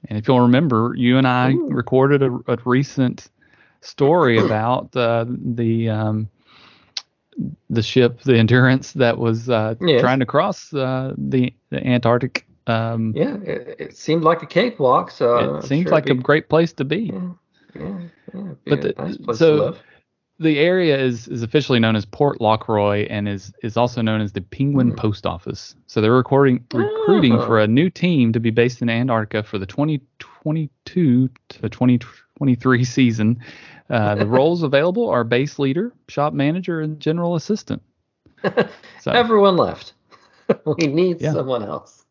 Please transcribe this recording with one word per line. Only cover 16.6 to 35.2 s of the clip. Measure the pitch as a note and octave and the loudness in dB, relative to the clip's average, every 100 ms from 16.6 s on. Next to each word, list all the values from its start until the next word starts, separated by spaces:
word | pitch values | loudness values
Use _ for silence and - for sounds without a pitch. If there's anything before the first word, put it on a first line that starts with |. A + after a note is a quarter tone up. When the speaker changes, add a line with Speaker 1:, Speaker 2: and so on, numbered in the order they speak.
| E3+ | 0
Speaker 1:
to | - C#3 | -2 -4
be. | D#3 A3+ | -4 -4
Speaker 2:
Yeah, | F#3+ F3+ F3 _ _ _ - | -6 -10 -12 _ _ _ -14
yeah, | D#3 G3 F3 _ - | -12 -10 -14 _ -18
yeah. | F#3 | -14
It'd | G3 C#3+ | -14 -14
be | - | -4
Speaker 1:
But | C#3+ | -2
Speaker 2:
a | - | -2
Speaker 1:
the, | - | -6
Speaker 2:
nice | C#3+ - | -8 -8
place | - A2+ | -8 2
Speaker 1:
so | D#3+ D3+ | 2 2
Speaker 2:
to | C#3 | -2
live. | - _ _ _ _ _ _ | -6 _ _ _ _ _ _
Speaker 1:
the | D#3+ D3 | -2 2
area | E3 F#3 E3+ C#3 | 2 2 2 2
is, | C3 A#2 A#2 | 0 -2 -8
is | B2 | -8
officially | A2+ D3+ C3+ B2 | -2 -2 2 2
known | A2+ A2 | 4 0
as | G2 | -4
Port | - C#3+ - | -2 -2 0
Lockroy | A2 A2 - G#2+ G2+ G2+ G#2 | 0 0 0 0 2 0 -2
and | G#2+ G#2 | -4 -4
is, | G2 - - | -6 -12 -12
is | A#2 A2 | -6 -2
also | A#2+ B2 | -2 0
known | A2 A2 | -2 0
as | G#2 | -2
the | G2+ | -6
Penguin | F2+ - C#3 C#3 B2 | -10 -4 -2 2 0
Speaker 2:
Hmm. | - | 0
Speaker 1:
Post | A2 G#2 - | -4 -2 -6
Office. | F2 - - - - _ | -6 -10 -12 -14 -20 _
So | - | 0
they're | G#2+ | 4
recording, | B2+ A#2+ C#3 C#3 B2 - | 4 4 4 4 2 -2
recruiting | A#2+ G#4 G#4+ G#4+ F#4+ C#3+ | -2 -2 0 2 4 4
Speaker 2:
Ah. | A2+ A2+ | 2 2
Speaker 1:
for | A2+ | 2
a | G#2+ | 4
new | A#2+ F3 | 2 2
team | - F3 D#3+ A#2 | 0 0 2 2
to | A2+ | 2
be | A#2 | 0
based | A#2 A#2+ B2 | 2 0 0
in | A#2+ | -2
Antarctica | A2+ B2+ A2+ G#2 A2 | -2 0 -2 -2 -4
for | G#2+ G#2 | -4 -8
the | F#2+ | -6
twenty | - D3 D3 _ _ | -4 -2 -2 _ _
twenty-two | - - D#3 D#3 D3+ _ - - D#3+ B2 C3 - _ | -20 -10 -6 -4 -6 _ -8 0 2 4 2 -4 _
to | - G#2+ | -10 -10
twenty | - B2 B2 - - _ - | 0 2 2 0 -20 _ -4
twenty-three | C#3 A#2+ C3 B2 B2+ | 0 2 2 2 2
season. | - B2+ A2+ A2 A#2+ - - - - _ | 2 2 2 0 0 -6 -20 -20 -20 _
Uh, | A#2+ G#2 G#2 | -2 0 0
the | G#2 | 0
Speaker 2:
<laughs> | B2+ | 2
Speaker 1:
roles | D3 F3 | 0 0
available | D#3 C#3 E3 F#3+ A3+ | 0 2 0 0 0
are | A#2+ | 0